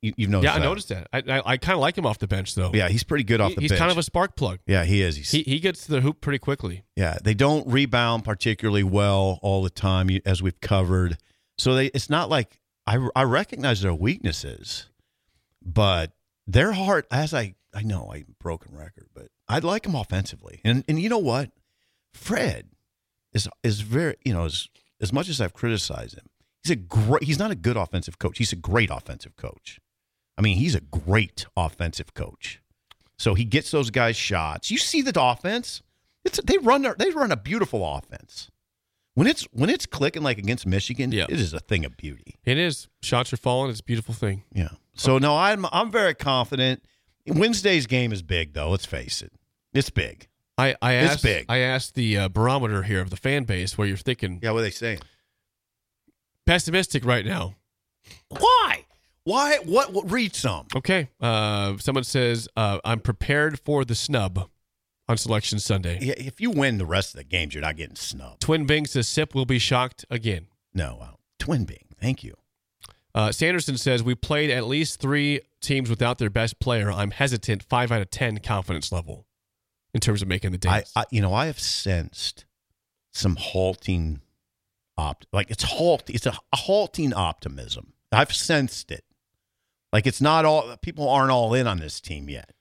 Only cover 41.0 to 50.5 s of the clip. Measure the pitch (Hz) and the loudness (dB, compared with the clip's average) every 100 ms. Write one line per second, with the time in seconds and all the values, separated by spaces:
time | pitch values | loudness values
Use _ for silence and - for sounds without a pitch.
41 | 127 110 73 151 95 76 - 98 71 - | -2 -2 -2 -2 -2 -4 -2 -2 -2 -8
42 | 76 69 - - - 135 175 143 - _ | -14 -14 -20 -10 -2 0 0 -4 -12 _
43 | - 123 127 123 - 127 135 110 - 117 | -2 0 0 -4 -2 0 -2 -6 -4 -4
44 | 107 113 110 98 - - 80 - _ - | -4 -4 -4 -4 -6 -4 -4 -6 _ -2
45 | - 131 143 147 190 208 185 170 233 214 | 2 4 4 4 4 2 0 0 0 2
46 | 196 156 147 131 117 131 131 131 _ _ | 2 0 0 0 0 0 0 0 _ _
47 | _ _ - 147 214 220 196 175 120 127 | _ _ -2 2 2 2 2 2 2 0
48 | 123 104 80 90 80 73 76 95 - 73 | 0 -2 -2 -2 -2 -4 0 -2 -2 -10
49 | 60 - - _ _ _ _ 135 139 - | -6 -8 -10 _ _ _ _ -2 0 -2
50 | 71 - - _ _ | -4 -8 -20 _ _